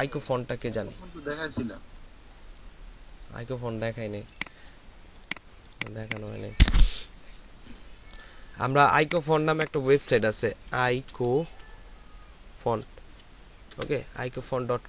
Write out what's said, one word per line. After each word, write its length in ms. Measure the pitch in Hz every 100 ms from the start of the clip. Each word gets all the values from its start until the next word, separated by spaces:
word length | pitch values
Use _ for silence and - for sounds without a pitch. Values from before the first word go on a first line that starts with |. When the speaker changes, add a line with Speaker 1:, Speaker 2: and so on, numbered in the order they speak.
Speaker 1:
আইকো 180 | 139 143 -
ফন্টটাকে 420 | 123 120 123 120 110
জানি। 160 | 107 - - - 143
Speaker 2:
দেখাইছিলাম। 520 | 151 156 - 117 95 - - - - - - - - - - - - - - - 107
Speaker 1:
Ico 160 | 120 127
Font 160 | 120 110
দেখাই 240 | 113 113 110
নাই, 100 | 104 - - - - - - - - - - - - - - - - 107 110
দেখানো 280 | 110 107 104
হয় 100 | 107
নাই। 100 | 104 107 - - - - - - - - - - - - - - - - - - - -
আমরা 180 | 120 143 135 147
Ico 200 | 156 175 147
Font 180 | 156 156
নামে 140 | 156 156
একটা 120 | 151 131
website 360 | 143 - 120 110
আছে, 160 | - 107 - - 123 127
আইকো 460 | 127 - - 123 135 165 - - - - - - - - - - -
ফন্ট, 220 | 120 110 - - - - - - - - - -
ওকে, 160 | - 135 - -
আইকো 180 | 127 131 -
ফন্ট 160 | 127 123
ডট 140 | 120